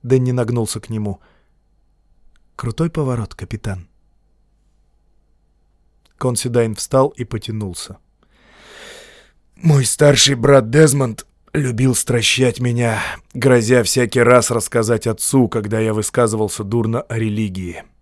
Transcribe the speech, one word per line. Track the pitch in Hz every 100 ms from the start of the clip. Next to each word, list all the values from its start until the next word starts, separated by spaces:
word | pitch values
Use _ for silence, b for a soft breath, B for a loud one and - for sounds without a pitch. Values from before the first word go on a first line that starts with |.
Дэнни | 123 131 127
нагнулся | 123 113 120 110 110
к | -
нему. | 113 104 95 _ _ _ _ _ _ _ _ _ _ _ _ _ -
«Крутой | 120 - 160
поворот, | 160 135 120 104
капитан». | - 92 110 110 95 87 _ _ _ _ _ _ _ _ _ _ _ _ _ _ _ _ _ _ _ _ _ _ _
Консидайн | 127 120 123 120 113 104
встал | - 135 139
и | - 117
потянулся. | 110 - 110 101 85 - 98 _ _ B B B B B B B B B B B B _ _
Мой | 165 143 127
старший | - 147 139 - 131
брат | 127 139 113
Дезмонд | 143 156 135 127 107 - _ _
любил | 147 131 113 131 117
стращать | - 120 107 - 127 117
меня, | 123 120 120 107 B B _
грозя | 127 131 123 110 123
всякий | 107 131 120 123
раз | 117 123 -
рассказать | 117 - 120 110 113 117
отцу, | 104 - 135 117
когда | 117 104 110
я | 110
высказывался | 107 104 - 117 107 107 -
дурно | 98 117 110 117
о | - 113
религии. | 110 104 104 92 90 85 - _